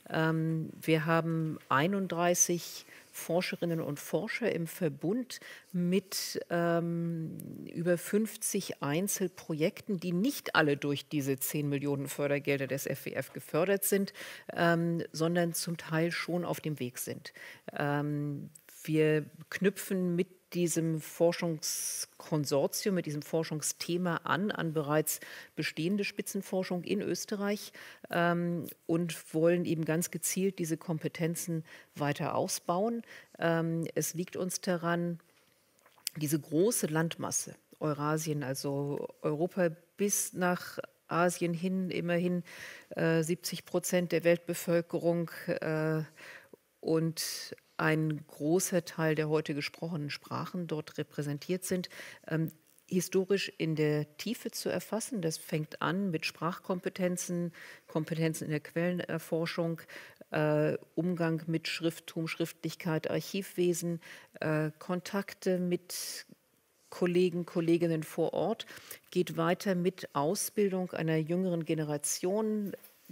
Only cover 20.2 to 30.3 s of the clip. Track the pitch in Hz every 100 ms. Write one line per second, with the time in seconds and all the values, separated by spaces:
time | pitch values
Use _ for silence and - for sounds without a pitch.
20.2 | 185 - - 175 170 165 165 160 - -
21.2 | 170 170 170 156 - - - - - -
22.2 | - 156 139 143 175 - 214 180 165 147
23.2 | - 160 165 151 - - - 175 180 165
24.2 | - 139 208 - 160 156 143 156 151 -
25.2 | - - - - - - 165 202 196 -
26.2 | - 196 - 185 185 180 - 202 - 180
27.2 | - 202 202 208 - - - - - 175
28.2 | 175 170 175 170 - - - 165 170 -
29.2 | - 160 170 175 170 160 160 160 - 165
30.2 | -